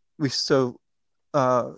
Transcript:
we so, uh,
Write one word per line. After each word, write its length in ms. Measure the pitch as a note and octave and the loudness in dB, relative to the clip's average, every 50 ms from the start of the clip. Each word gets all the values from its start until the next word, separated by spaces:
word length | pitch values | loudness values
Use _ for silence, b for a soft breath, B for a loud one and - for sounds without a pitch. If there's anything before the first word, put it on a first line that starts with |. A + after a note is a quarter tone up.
| _ _ _ - | _ _ _ -6
we 100 | D#3 C3 | -4 -4
so, 500 | - - - - D#3 C3+ C3 B2 A2 - _ _ _ _ _ _ _ _ _ _ - | -4 -4 -2 0 2 2 2 0 -4 -10 _ _ _ _ _ _ _ _ _ _ -2
uh, 380 | D3 B2+ B2+ B2+ B2 A#2 C3+ - | 0 2 2 2 2 0 -2 -8